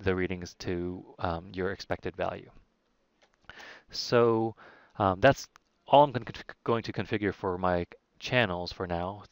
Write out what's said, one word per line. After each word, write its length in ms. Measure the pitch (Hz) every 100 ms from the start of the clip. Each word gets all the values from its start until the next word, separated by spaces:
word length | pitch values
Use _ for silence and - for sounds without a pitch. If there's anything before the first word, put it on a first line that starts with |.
the 120 | 95
readings 400 | 92 90 90 87 -
to, 460 | - 87 90 92 - -
um, 320 | 92 85 92
your 180 | 95 92
expected 460 | 95 - 92 92 92
value. 320 | 90 95 - - _ _ _ _ _ _ _ _ - - - - _
So, 640 | - - 120 117 113 113 - - - _ -
um, 220 | 98 92
that's 260 | 131 139 - - _ _ -
all 180 | 139
I'm 100 | 147
con-, 100 | 120 117 - - -
going 200 | - 113
to 100 | 110
configure 400 | 117 98 107 101
for 240 | - 98 90
my 280 | 92 90 87 - _ -
channels 540 | - 127 107 90 87
for 140 | - 90
now. 380 | 85 90 104 -